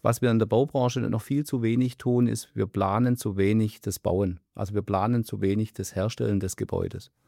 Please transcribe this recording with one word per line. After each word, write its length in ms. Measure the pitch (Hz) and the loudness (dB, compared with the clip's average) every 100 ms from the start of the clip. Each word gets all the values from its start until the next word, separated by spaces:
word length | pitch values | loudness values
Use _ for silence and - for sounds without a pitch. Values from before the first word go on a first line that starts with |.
Was 200 | 113 117 | 0 2
wir 80 | 123 | 2
in 80 | 113 | 2
der 80 | 110 | 4
Baubranche 540 | 117 143 139 123 123 | 2 2 0 0 0
noch 220 | 110 113 | -2 -4
viel 220 | - 139 | -2 -4
zu 180 | 147 127 | -2 -2
wenig 340 | 113 117 127 - | 0 0 0 -2
tun, 320 | 123 123 120 | 0 2 2
ist, 260 | 113 - | 0 -6
wir 120 | 110 110 | -4 -2
planen 500 | 101 98 104 123 120 | 0 0 2 2 0
zu 200 | 110 95 | -2 2
wenig 440 | 98 110 107 - | 4 4 2 -2
das 180 | - - | -8 -4
Bauen. 400 | - 90 98 90 _ | 0 0 0 -4 _
Also 200 | - 98 | -8 -4
wir 80 | 104 | -4
planen 420 | 101 95 107 120 | 0 0 2 0
zu 160 | 110 101 | -2 -2
wenig 320 | 98 104 107 | 0 0 -2
das 240 | - 95 - | -6 -6 -2
Herstellen 420 | 104 - 117 101 | -4 -2 0 0
des 180 | 95 - | -2 -6
Gebäudes. 540 | - - 90 92 - _ | -4 -2 -4 -8 -16 _